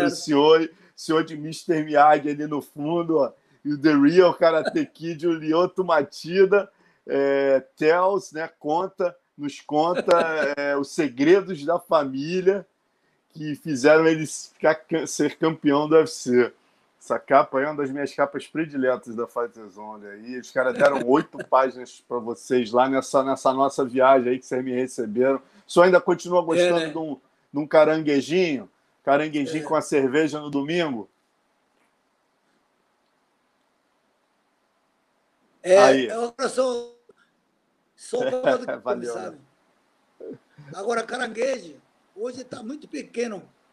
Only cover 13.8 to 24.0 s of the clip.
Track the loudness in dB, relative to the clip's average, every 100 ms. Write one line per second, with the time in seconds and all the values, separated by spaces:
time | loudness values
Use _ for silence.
13.8 | 4 6 6 2 -4 -10 -16 -2 0 0
14.8 | -4 -6 -6 -2 -2 0 -4 0 0 2
15.8 | 4 4 4 -2 0 2 2 _ _ _
16.8 | _ _ -6 -6 2 2 4 -2 -4 -4
17.8 | -6 -4 -6 -2 -4 -4 -10 -8 -6 -2
18.8 | -2 -2 -4 -8 -8 -6 -8 -10 -20 -20
19.8 | -18 -18 -20 -20 -14 -14 -8 -2 -2 2
20.8 | 2 2 0 0 0 -12 0 2 2 -4
21.8 | -18 -20 -10 -8 -8 -10 -2 -2 0 2
22.8 | 2 0 -2 -2 0 -2 -2 0 -2 -2
23.8 | -4 2